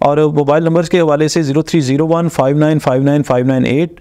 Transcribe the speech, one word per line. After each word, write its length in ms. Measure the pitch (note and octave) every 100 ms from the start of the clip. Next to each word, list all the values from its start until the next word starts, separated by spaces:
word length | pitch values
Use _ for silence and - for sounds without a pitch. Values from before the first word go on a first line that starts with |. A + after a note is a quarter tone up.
और 240 | C#3+ D3 D#3
मोबाइल 380 | D3+ C#3+ D3+
नंबर्स 260 | E3 E3 E3
के 100 | F3+
हवाले 300 | D#3+ D3 D#3
से 140 | F3
ज़ीरो 200 | D3+ C#3
थ्री 180 | D#3 E3+
ज़ीरो 260 | C3 C#3 D#3+
वन 200 | E3 E3+
फ़ाइव 300 | - C3 D3
नाइन 220 | D3+ D#3
फ़ाइव 240 | - C3
नाइन 180 | C#3 D3
फ़ाइव 260 | C#3 B2 B2+
नाइन 180 | C3 A#2+
एट 340 | C3+ E3 -